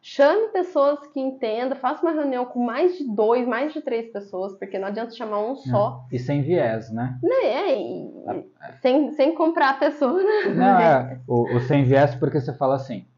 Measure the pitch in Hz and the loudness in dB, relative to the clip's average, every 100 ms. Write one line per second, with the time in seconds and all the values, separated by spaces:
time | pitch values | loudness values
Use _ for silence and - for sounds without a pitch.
0 | - - 277 381 440 381 359 302 277 190 | -18 4 4 4 0 -2 -2 2 2 0
1 | - - 262 262 226 220 254 262 254 302 | -6 -6 -6 -4 -4 -2 -4 -2 -4 -2
2 | 330 311 285 254 247 247 240 240 359 359 | -2 0 -2 -2 -4 -4 -4 0 0 0
3 | 277 208 214 240 240 233 294 311 294 233 | -6 0 2 2 2 -2 -4 -6 -6 -6
4 | 226 208 202 185 190 196 190 190 196 208 | -6 -12 -10 -8 -8 -8 -10 -6 -6 -6
5 | 226 - 220 208 214 269 131 160 214 - | -8 -10 -6 -4 -4 -6 -2 0 0 -4
6 | - 123 123 143 139 175 127 110 107 110 | -8 -8 -2 -2 2 2 2 -2 -6 -6
7 | 127 127 339 523 370 302 381 226 117 120 | -6 -2 0 2 2 0 0 -2 -4 -8
8 | - - - 104 - _ - - 262 269 | -12 -14 -8 -8 -10 _ -20 -2 2 2
9 | 277 - 277 330 320 330 269 262 302 294 | 2 2 0 2 0 2 2 2 0 0
10 | 262 349 392 427 370 - - 180 170 139 | 0 2 2 2 0 2 6 6 6 4
11 | 127 - - 120 117 120 123 143 127 135 | 2 -10 -2 0 2 0 2 2 6 6
12 | 143 - 147 147 131 127 135 135 131 107 | 4 2 -2 -2 -4 -2 0 0 -4 -12
13 | - | -14